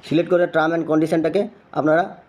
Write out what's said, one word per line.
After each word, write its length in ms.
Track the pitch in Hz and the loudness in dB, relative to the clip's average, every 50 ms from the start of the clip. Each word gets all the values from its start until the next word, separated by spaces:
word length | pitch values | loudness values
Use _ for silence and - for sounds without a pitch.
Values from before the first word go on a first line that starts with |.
| - | -6
সিলেক্ট 280 | - 143 156 175 170 | -2 0 0 0 2
করে 140 | 180 175 175 | 2 2 2
term 300 | 165 - 160 156 160 170 | 2 0 0 0 0 0
and 80 | 165 160 | -2 -2
কন্ডিশনটাকে 640 | - 156 156 160 160 180 165 156 160 156 196 202 208 - - - _ | 0 0 0 2 2 0 0 0 0 -2 -2 -4 -4 -8 -20 -20 _
আপনারা 440 | - 151 139 156 156 165 185 214 220 - - | -6 -2 0 2 2 2 0 -2 -6 -18 -20